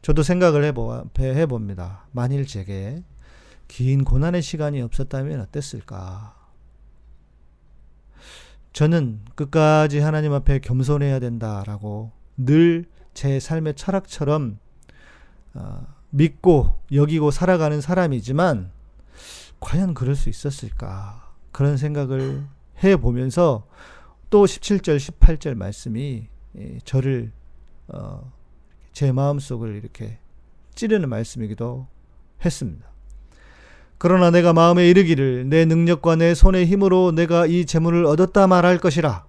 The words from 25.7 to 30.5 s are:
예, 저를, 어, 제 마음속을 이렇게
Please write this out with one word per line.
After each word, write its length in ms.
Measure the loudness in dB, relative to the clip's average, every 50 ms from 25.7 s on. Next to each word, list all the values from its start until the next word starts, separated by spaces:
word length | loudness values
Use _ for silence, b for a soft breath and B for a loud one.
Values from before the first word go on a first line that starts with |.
| -10 -10 -10 -8 -8 -8 -8 -8 -10 -12 -12 -16 -20 -20 -20 -20 -18 -18
예, 200 | -16 -16 -16 -16 -10
저를, 480 | -4 -2 -2 0 -2 -4 -4 -6 -10 -14 -18 -20 -20 -20 -20 -20 -20 -20 -20 -20 -18
어, 420 | -16 -14 -14 -14 -14 -16 -18 -20 -20 -20 -20 _ -20 -20 _ _ _ _ -20 -20
제 200 | _ -2 -2 0
마음속을 640 | 0 0 0 -2 -2 -4 -6 -10 -10 -10 -8 -10 -10
이렇게 420 | -12 -14 -18 -16 -16 -16 -16 -16 -18 -20 -20 -20 -20 -20 _